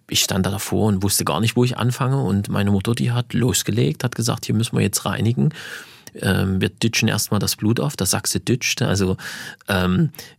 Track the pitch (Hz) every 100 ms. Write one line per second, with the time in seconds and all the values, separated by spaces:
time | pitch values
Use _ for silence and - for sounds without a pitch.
0 | - - - 95 92 101 - 95 107 95
1 | 98 - 82 76 113 123 123 - 120 123
2 | 127 135 110 98 101 101 101 101 98 120
3 | 127 120 123 - 127 107 - 104 135 156
4 | 123 - 117 120 - 110 113 123 104 -
5 | - - 107 127 143 - - - - -
6 | - - - 95 95 95 107 - 117 113
7 | 110 104 - 104 98 - 104 120 147 -
8 | 95 98 - 92 - 110 - - 110 95
9 | 92 92 - - - - - 95 90 92
10 | 160 - -